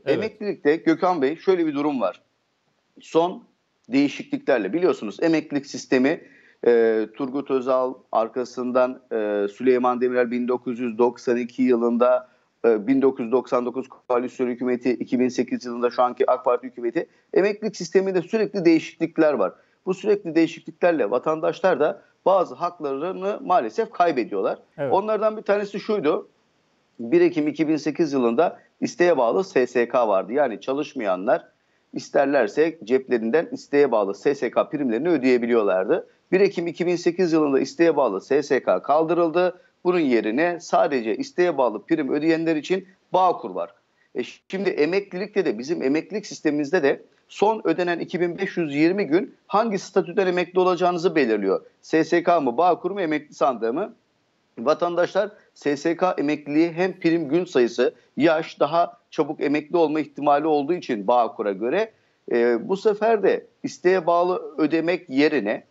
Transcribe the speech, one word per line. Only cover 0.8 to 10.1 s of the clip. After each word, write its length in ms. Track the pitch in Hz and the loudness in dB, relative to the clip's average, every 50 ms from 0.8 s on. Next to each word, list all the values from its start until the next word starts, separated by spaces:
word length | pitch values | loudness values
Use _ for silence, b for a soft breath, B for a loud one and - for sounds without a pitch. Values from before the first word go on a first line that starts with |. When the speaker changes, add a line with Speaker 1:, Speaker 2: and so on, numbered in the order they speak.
| - 170 160 156 190 180 180 156 | 2 0 0 2 2 0 0 0
Speaker 2:
Bey 140 | 131 139 165 | 0 -2 -2
şöyle 300 | - - 190 190 175 165 | -2 0 0 2 2 0
bir 100 | 156 139 | -2 -2
durum 260 | 143 143 151 143 120 | -2 -2 -2 -2 -2
var. 200 | 101 90 - - _ _ _ _ _ _ _ _ _ _ _ _ _ _ _ - | -2 -4 -4 -8 _ _ _ _ _ _ _ _ _ _ _ _ _ _ _ -20
Son 440 | - - - 160 170 180 - - - _ _ _ _ _ _ _ _ - | -16 -2 0 0 0 0 -2 -8 -16 _ _ _ _ _ _ _ _ -2
değişikliklerle 840 | 120 139 143 139 - - 143 - 143 131 - 147 135 117 98 92 107 | 0 2 2 2 -2 -6 -8 -8 -8 -4 0 0 0 2 0 -2 0
biliyorsunuz 440 | 170 180 165 - - 117 104 98 - | 2 2 2 2 0 -4 -10 -4 -2
emeklilik 440 | 165 165 160 151 - - 143 135 139 | 0 2 2 0 0 -2 -6 -6 -6
sistemi, 560 | - - 131 - - 139 127 127 143 170 - b b b b b b b b - | -6 -12 -14 -4 0 2 2 2 2 0 -2 b b b b b b b b 2
e, 380 | 120 120 117 113 113 110 110 107 107 - | 4 4 6 4 4 2 0 -2 -4 -6
Turgut 360 | - 139 127 127 143 139 - | -8 -8 -6 -6 -6 -4 -2
Özal 420 | 135 131 120 135 131 131 127 127 135 - _ _ | -2 -2 0 0 0 0 0 -2 -6 -10 _ _
arkasından, 880 | - 113 113 113 - 131 123 - - 127 123 123 120 127 127 127 131 - - _ | -2 -2 -2 -2 -4 -6 -8 -6 -8 -8 -6 0 2 2 2 2 0 -8 -12 _
e, 360 | 117 110 107 104 104 104 101 | -6 -4 -2 -2 0 -2 -2
Süleyman 540 | 101 - - 123 131 123 123 123 123 123 120 | -4 -4 0 2 2 4 4 2 0 0 0
Demirel 300 | 127 123 | 0 0